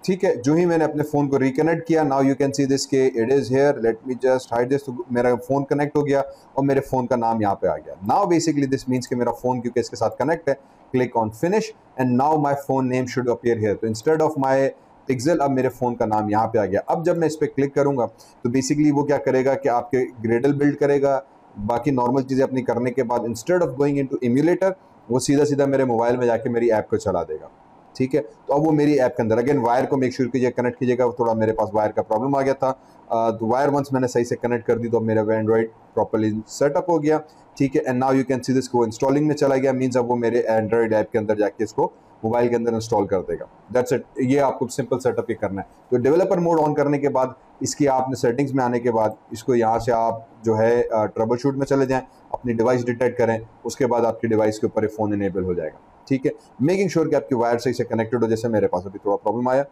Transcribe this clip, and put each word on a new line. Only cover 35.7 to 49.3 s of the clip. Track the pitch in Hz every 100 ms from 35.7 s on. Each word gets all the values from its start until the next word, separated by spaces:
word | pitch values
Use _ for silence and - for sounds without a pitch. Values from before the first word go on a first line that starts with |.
| - - -
properly | 104 113 110 107 107
setup | - 143 180 170
हो | 165
गया। | 147 156 - - - -
ठीक | 139 151
है, |
and | 131 123
now | 135
you | 135 127
can | 131 120
see | 127
this | 131
को | 123 117
installing | 113 135 139 151
में |
चला | 147 143 135
गया, | 135
Means | 127 127 123
अब | 120
वो | 120
मेरे | 117 120 117
Android | 113 107 113 113
app | 110 104
के | 117
अंदर | 104 107
जाके | 101 -
इसको | 107 - 160 - - -
mobile | 110 120 120
के | 117
अंदर | 117
install | 113 110 107 95
कर | 95
देगा। | 85 82 - - -
That's | 120 123
it, | 123 - -
ये | 131 139
आपको | 135 123 123
simple | - 120 127
सेटअप | 127 117 107
ही |
करना | 110 101 95
है। | - - -
तो | 123
developer | 123 247 285 190
mode | 170 165
on | 151 143
करने | 143 143
के | 139
बाद | 135 131 120 - -
इसकी | 131 - 143
आपने | 131 131 127
settings | 123 120 143
में | 135
आने | 123 123
के | 120
बाद | 113 107 - -